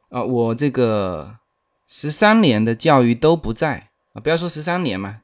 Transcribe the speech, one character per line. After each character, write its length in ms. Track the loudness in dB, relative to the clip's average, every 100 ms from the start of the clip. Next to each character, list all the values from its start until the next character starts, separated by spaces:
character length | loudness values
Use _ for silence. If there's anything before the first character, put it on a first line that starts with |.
| _
啊， 140 | -6
我 320 | -2 0 0 0
这 160 | -2
个 640 | 0 0 0 -2 -6 -12 -18 _ _ _ _ _
十 220 | -10 -8
三 320 | 2 4 6
年 220 | 4 4
的 100 | 2
教 300 | 0 2 4
育 100 | 4
都 220 | 4 2 2
不 180 | -2
在， 360 | -4 -4 -4 -12 _ _
啊， 80 | -10
不 80 | -2
要 80 | -2
说 100 | -4
十 160 | -8
三 180 | -6 -4
年 180 | -2 -4
嘛， 200 | -8 -12